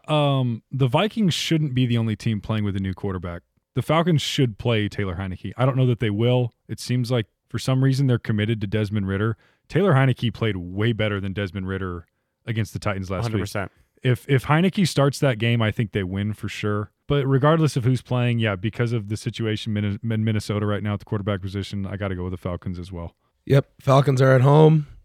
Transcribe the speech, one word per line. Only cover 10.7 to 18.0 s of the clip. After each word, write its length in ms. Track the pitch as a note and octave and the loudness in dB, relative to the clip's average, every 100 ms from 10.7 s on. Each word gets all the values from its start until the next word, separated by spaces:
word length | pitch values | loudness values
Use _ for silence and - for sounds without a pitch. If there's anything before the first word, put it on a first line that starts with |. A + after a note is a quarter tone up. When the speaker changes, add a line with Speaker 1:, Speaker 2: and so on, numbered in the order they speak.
| G2 A2+ | -2 0
Speaker 1:
better 280 | G#2+ G#2+ G2+ | 0 0 -2
than 120 | G2 | -4
Desmond 360 | F#2+ G2 F#2+ F#2 | -4 -4 -6 -6
Ridder 380 | F#2+ F#2 F2 - _ _ _ - | -4 -6 -8 -12 _ _ _ -6
against 260 | A2 G2+ | -4 -4
the 60 | - | -4
Titans 320 | G#2+ G2 F2+ | -4 -4 -4
last 140 | F#2 | -4
week. 80 | A2+ | -2
Speaker 2:
Hundred 80 | G#2+ | -2
percent. 280 | G#2 G#2+ F#2 _ _ _ | -4 -6 -8 _ _ _
Speaker 1:
If, 260 | C3 A#2+ - | -2 0 2
if 160 | C3+ | 0
Heinicke 420 | - D3+ F#3 - E3+ | 2 2 2 2 0
starts 320 | - C#3 - | 2 0 2
that 180 | C#3+ A#2 | 0 0
game, 220 | A#2 A#2 | 0 2
I 80 | A2 | 0
think 220 | - A2 | 0 -2
they 100 | G#2 | -2
win 280 | F2+ G2 G#2 | -2 -2 -4
for 140 | G#2 G#2 | -4 -10
sure. 440 | - G#2+ G#2 G#2 _ - | -6 -4 -4 -6 _ -4
But 180 | C#3+ C3+ | -2 2
regardless 500 | C3+ D3 E3 D#3 C3+ | 4 4 4 2 2
of 80 | |
who's 180 | A#2+ B2+ | 0 0